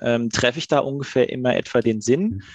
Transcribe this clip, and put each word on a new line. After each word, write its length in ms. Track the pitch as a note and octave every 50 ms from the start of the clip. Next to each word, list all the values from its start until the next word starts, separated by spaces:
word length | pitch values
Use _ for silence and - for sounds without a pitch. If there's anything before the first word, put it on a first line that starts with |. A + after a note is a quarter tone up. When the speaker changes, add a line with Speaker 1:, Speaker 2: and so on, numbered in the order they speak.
| -
Speaker 1:
ähm, 280 | A#2+ A#2+ A#2 A#2+ A#2
treffe 280 | - - - A#2+ A#2+ D#3+
ich 100 | - -
da 100 | D#3 C#3+
ungefähr 520 | C3+ C#3 C#3 C#3+ C3+ - - C3 B2 -
immer 260 | - B2+ B2 B2+ B2
etwa 240 | - - - - B2
den 200 | A2 A#2 A2 A2
Sinn, 220 | - A#2+ B2+ D#3 G3
Speaker 2:
Mhm. 200 | A3 D3+ G2 - - -